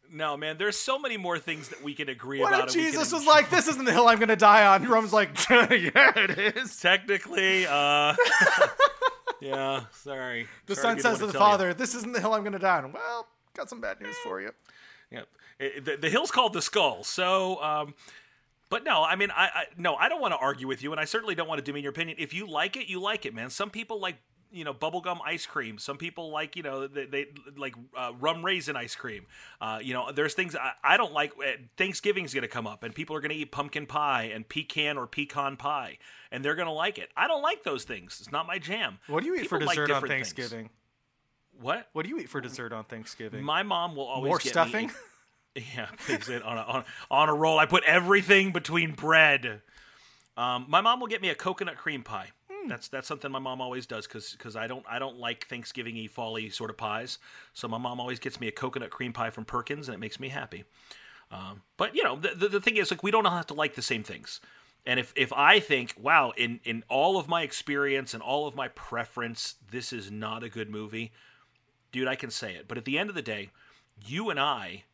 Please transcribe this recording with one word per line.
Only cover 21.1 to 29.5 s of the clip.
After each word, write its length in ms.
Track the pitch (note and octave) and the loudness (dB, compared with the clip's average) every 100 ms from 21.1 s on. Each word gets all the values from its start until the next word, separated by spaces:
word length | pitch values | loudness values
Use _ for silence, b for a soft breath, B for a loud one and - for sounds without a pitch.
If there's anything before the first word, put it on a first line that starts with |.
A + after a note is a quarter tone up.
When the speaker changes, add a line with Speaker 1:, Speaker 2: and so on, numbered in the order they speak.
| A3+ A3 | -2 -2
Speaker 1:
don't 140 | E3+ D#3+ | -4 -2
wanna 140 | D3+ | -4
demean 220 | C3+ C#3+ | -4 -6
your 60 | C#3+ | -6
opinion. 280 | C#3+ E3 D3+ | -6 -6 -6
If 140 | D#3 | -8
you 120 | E3+ G#3 | -8 -6
like 300 | D3+ F#3 B3+ | -2 -2 -4
it, 100 | G#3 | -8
you 140 | F#3 | -6
like 240 | G3 A3 | -4 -4
it, 100 | - | -6
man. 140 | A2+ B2 | -10 -10
Some 220 | - G#3 | -6 -8
people 280 | G#3+ A3+ G#3+ | -8 -10 -6
like, 180 | F#3 C#3 _ _ _ | -6 -8 _ _ _
you 100 | F#3 | -10
know, 100 | D3+ | -10
bubblegum 440 | B2+ D#3 F3+ F3 F3 | -4 -4 -2 -4 -4
ice 220 | D3 E3 - | -4 -6 -4
cream. 320 | D3+ A#2 G#2+ | -6 -6 -10
Some 180 | - C#3+ | -10 -8
people 340 | E3 E3+ D#3+ | -10 -10 -8
like, 260 | D3+ D#3 F3+ | -6 -6 -8
you 60 | |
know, 240 | D3+ C3+ C3+ | -8 -8 -8
they, 200 | C#3 C3+ | -8 -6
they 200 | C#3 C#3+ C#3+ C#3 C#3 | -6 -6 -12 -20 -12
like, 180 | C3+ A#2 B2 B2 | -12 -12 -16 -8
uh, 160 | B2 B2 | -8 -2
rum 240 | C#3+ E3 | -2 0
raisin 320 | E3+ F#3 D3 C3+ | 0 -2 -2 -6
ice 180 | A#2+ | -6
cream. 300 | - B2+ G#2 F2+ B B | -8 -10 -12 -14 B B